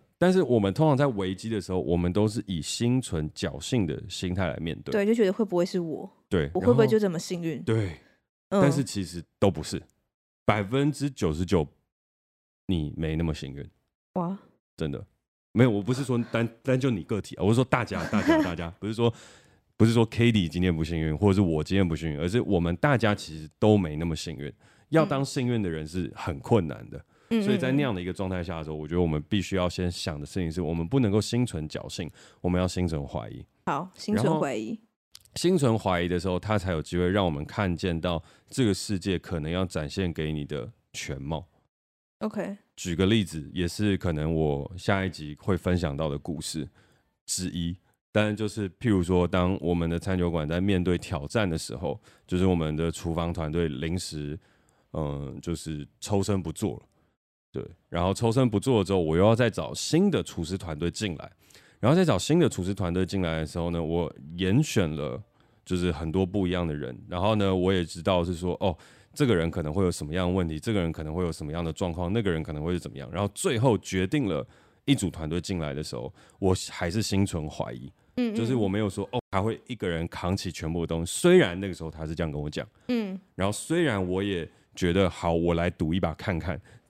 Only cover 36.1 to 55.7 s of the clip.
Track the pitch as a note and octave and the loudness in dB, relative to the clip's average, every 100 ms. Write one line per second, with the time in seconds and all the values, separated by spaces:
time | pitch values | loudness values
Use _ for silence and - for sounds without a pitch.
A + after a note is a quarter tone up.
36.1 | F2 F2+ F2+ G2+ G#2+ F#2 E2 D2+ F2 F2+ | 0 0 -2 0 0 2 -2 -2 0 2
37.1 | G2+ F#2 D2 D2+ - G2+ E2 F#2+ E2 F2 | 2 2 0 -4 -2 -2 0 -2 -2 -2
38.1 | E2+ - _ _ - A#2+ F#2+ - G2 G2 | -4 -6 _ _ 0 2 2 -2 -4 0
39.1 | F2 - E2+ D2+ F2 F#2 - D2 - F#2 | -2 -2 -6 -2 -2 -2 -2 -4 -2 -2
40.1 | D#2+ D#2 D2+ C#2+ C#2+ A#1+ - _ - - | -2 -4 -4 -4 -6 -8 -14 _ -12 -10
41.1 | C#2 C2+ D#2 - _ _ _ _ _ _ | -8 -6 -6 -8 _ _ _ _ _ _
42.1 | _ A3 G#3+ F#3 G3+ _ - - - - | _ -8 -6 -8 -8 _ -10 -6 2 4
43.1 | A2+ F#2 D#2+ C#2+ - E2+ - G#2 F#2+ F2+ | 4 2 -4 -8 -4 -4 0 0 0 0
44.1 | D2+ D#2 D#2+ D#2 C#2+ C#2+ F2+ - G2 F#2+ | 0 0 0 0 0 -6 -8 -2 0 0
45.1 | D#2+ D2+ D2 - F2+ F#2 F2+ E2 C#2+ D#2 | -6 -12 -10 -2 -2 0 0 0 -2 -4
46.1 | C#2+ - D#2 - D#2 C#2+ - _ _ _ | -4 -6 -8 -6 -8 -8 -12 _ _ _
47.1 | _ - - F#2 F2 E2+ F2+ _ _ _ | _ -8 -6 -4 -4 -4 -6 _ _ _
48.1 | G#2 G#2+ G#2+ G#2+ A2 G2 - A#2+ G2 E2+ | 0 2 0 -4 -4 -6 -2 2 4 4
49.1 | F2+ F2 F#2 F2+ F#2+ E2 F2 E2 E2+ F#2+ | 4 4 4 2 2 0 0 0 -2 -2
50.1 | F#2 F2 E2 D2+ E2+ F#2+ F#2+ F2+ F2 - | 0 0 0 -2 0 2 2 2 0 -2
51.1 | E2 D2 A#2 G2+ D#2+ - B1 F2 - - | -6 -4 -2 0 -2 -4 -6 -6 -6 -10
52.1 | _ _ F2+ F#2 F2 D#2 D2+ E2 D#2+ E2+ | _ _ 2 4 2 0 0 -2 -2 -4
53.1 | E2 E2+ E2+ D#2 D#2+ E2+ C2 D#2+ F2+ - | -2 -2 -2 -2 0 -2 -2 -4 -4 -6
54.1 | D#2 D2 D2+ - _ _ _ _ E2 D2 | -8 -8 -10 -14 _ _ _ _ -6 -4
55.1 | C#2+ C#2 C2 - E2 D#2 | -4 -8 -10 -6 -6 -6